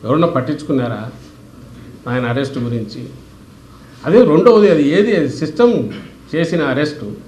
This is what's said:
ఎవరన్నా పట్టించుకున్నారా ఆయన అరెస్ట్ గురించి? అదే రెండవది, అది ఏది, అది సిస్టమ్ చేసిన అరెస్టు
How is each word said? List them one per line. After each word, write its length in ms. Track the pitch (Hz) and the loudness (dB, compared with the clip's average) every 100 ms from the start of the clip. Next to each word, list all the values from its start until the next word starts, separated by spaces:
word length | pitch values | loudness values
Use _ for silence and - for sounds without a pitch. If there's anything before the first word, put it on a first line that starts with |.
ఎవరన్నా 240 | 110 151 170 | -2 0 0
పట్టించుకున్నారా 840 | 139 120 147 - 135 120 107 113 - - - - - - - - - 120 | 0 -4 -8 -4 -4 -4 -8 -12 -16 -20 -20 -20 -20 -20 -20 -20 -16 -6
ఆయన 180 | 127 120 | -4 -2
అరెస్ట్ 320 | 127 139 131 | -4 -4 -6
గురించి? 520 | 120 117 104 131 120 - - - - - - - - - 156 | -6 -6 -8 -12 -16 -18 -20 -20 -20 -20 -20 -20 -20 -10 2
అదే 180 | 165 | 4
రెండవది, 460 | 156 156 240 220 202 | 6 6 6 6 4
అది 200 | 156 143 | 4 2
ఏది, 260 | 175 220 190 | 2 2 2
అది 140 | 139 | -2
సిస్టమ్ 600 | - 151 - 240 190 - - - - - 156 | -4 -6 2 2 2 -4 -10 -16 -20 -8 -4
చేసిన 280 | 165 170 | -2 -2
అరెస్టు 520 | 143 131 147 - 104 - | -2 -2 -4 -6 -12 -14